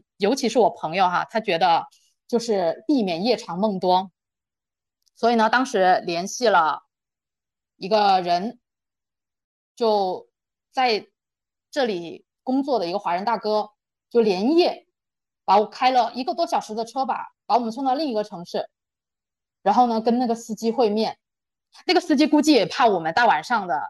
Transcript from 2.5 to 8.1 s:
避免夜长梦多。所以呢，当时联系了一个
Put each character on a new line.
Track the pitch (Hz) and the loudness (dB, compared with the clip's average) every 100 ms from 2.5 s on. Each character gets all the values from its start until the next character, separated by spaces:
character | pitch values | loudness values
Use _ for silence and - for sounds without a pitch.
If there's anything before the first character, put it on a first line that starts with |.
| 196 165 - - | -2 -2 -4 -2
避 | 277 | 0
免 | 190 165 | 0 -2
夜 | 233 214 | -2 -2
长 | - 170 | -4 -4
梦 | 220 190 | -2 -2
多。 | 185 180 190 _ _ _ _ _ _ _ _ _ _ | 0 0 0 _ _ _ _ _ _ _ _ _ _
所 | - 226 | -2 0
以 | 233 | 2
呢， | 220 | 2
当 | 240 | 2
时 | 262 202 185 185 | 0 2 4 2
联 | - 170 190 | 0 -6 -6
系 | - 233 | -2 2
了 | 180 156 139 _ _ _ _ _ _ _ _ _ - | 4 2 -2 _ _ _ _ _ _ _ _ _ -12
一 | 185 | -2
个 | 214 202 | 2 4